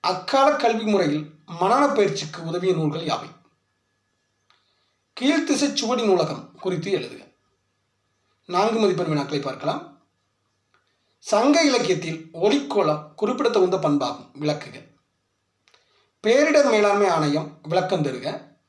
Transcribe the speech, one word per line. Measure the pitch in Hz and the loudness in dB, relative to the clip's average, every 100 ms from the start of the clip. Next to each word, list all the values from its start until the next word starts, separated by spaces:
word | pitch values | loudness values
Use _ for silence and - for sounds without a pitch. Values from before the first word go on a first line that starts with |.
அக்கால | 180 185 - 269 294 277 | -4 -4 -2 2 4 4
கல்வி | 233 220 | 0 0
முறையில் | 214 202 160 151 151 _ - 170 | 0 0 0 -2 -6 _ -18 -4
மனன | 185 254 285 | 0 2 2
பயிற்சிக்கு | 233 190 - - 175 | 2 0 -2 -10 -12
உதவிய | 165 175 185 | -8 -4 -2
நூல்கள் | 160 156 139 - | 0 -2 -4 -6
யாவை? | 110 - - _ _ _ _ _ _ _ _ _ _ _ _ _ _ _ _ _ - | -6 -8 -20 _ _ _ _ _ _ _ _ _ _ _ _ _ _ _ _ _ -4
கீழ்த்திசை | 262 320 - 285 285 | 0 0 0 0 0
சுவடி | - 220 247 220 | -2 -2 -2 2
நூலகம் | 180 151 - - - | 2 0 -6 -14 -10
குறித்து | 185 170 175 190 | -6 -6 -2 -4
எழுதுக. | - - - _ _ _ _ _ _ _ _ _ _ _ - | -4 -16 -20 _ _ _ _ _ _ _ _ _ _ _ -4
நான்கு | 180 214 226 | 0 0 2
மதிப்பெண் | 202 175 165 | 0 0 -2
வினாக்களை | 151 139 147 | -4 -4 -6
பார்க்கலாம். | 135 127 147 - - - _ _ _ _ _ _ _ _ _ _ _ _ | -6 -6 -6 -6 -12 -20 _ _ _ _ _ _ _ _ _ _ _ _
சங்க | - 214 262 294 | -2 2 4 4
இலக்கியத்தில் | 302 240 185 180 160 156 - 165 | 4 2 0 -2 -2 -8 -12 -2
ஒலிக்கோலம் | 202 277 - 202 156 151 - | 2 2 0 0 0 -2 -8
குறிப்பிடத்தகுந்த | - 214 254 233 208 180 180 | -6 -4 -2 0 2 2 2
பண்பாகும், | 151 143 127 - - | 0 0 -2 -8 -16
விளக்குக. | - 151 151 - - - _ _ _ _ _ _ _ _ _ _ _ _ _ | -6 -4 -4 -10 -20 -20 _ _ _ _ _ _ _ _ _ _ _ _ _
பேரிடர் | 214 254 311 302 269 | 2 4 6 6 6
மேலாண்மை | 220 202 202 196 165 | 4 4 4 2 2
ஆணையம் | 151 151 156 - | 2 0 -4 -14
விளக்கம் | 151 180 - 180 143 | -2 -2 0 -2 -2
தருக. | 123 139 175 - _ | -4 -8 -10 -16 _